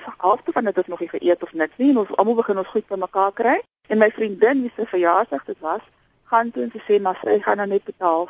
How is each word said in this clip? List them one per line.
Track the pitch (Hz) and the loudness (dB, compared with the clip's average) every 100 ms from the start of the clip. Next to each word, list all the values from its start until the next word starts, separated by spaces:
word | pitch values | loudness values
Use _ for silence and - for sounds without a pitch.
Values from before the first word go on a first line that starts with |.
| - - | -10 -2
halfte | 180 226 - | 2 2 0
van | 277 | -2
dit | 220 185 | -2 -2
is | 180 | -4
nog | 175 | -6
nie | 170 | -8
geëet | - 175 175 | -2 0 0
of | 175 | -2
niks | 160 156 - | -4 -4 0
nie, | 269 | 2
en | 254 | 2
ons | 196 - | 0 0
almal | 208 | 2
begin | 233 233 196 | 2 0 -2
ons | 185 | -2
goed | 220 - | -6 -4
by | 190 | -8
mekaar | 185 196 196 | -4 0 -2
kry. | - 240 311 - _ - | 0 0 0 -4 _ -2
En | 214 | 2
my | 214 | 2
vriendin, | 214 220 185 214 277 | 2 -6 2 2 2
wie | 240 - | -2 -6
se | 226 | -4
verjaarsdag | 185 170 180 233 139 | 0 2 2 0 -6
dit | - 202 | -8 -10
was, | 156 190 - _ _ _ | -6 -6 -8 _ _ _
gaan | - 233 233 | 0 0 0
toe | 247 | -4
en | 247 | -8
sy | 220 | -8
sê, | - 208 | 0 0
"Maar | 196 185 | 0 -4
sy | - 208 | 0 0
gaan | 208 208 | 0 -2
nou | 202 | 0
net | 202 | -2
betaal | - - 180 165 | -4 -4 0 0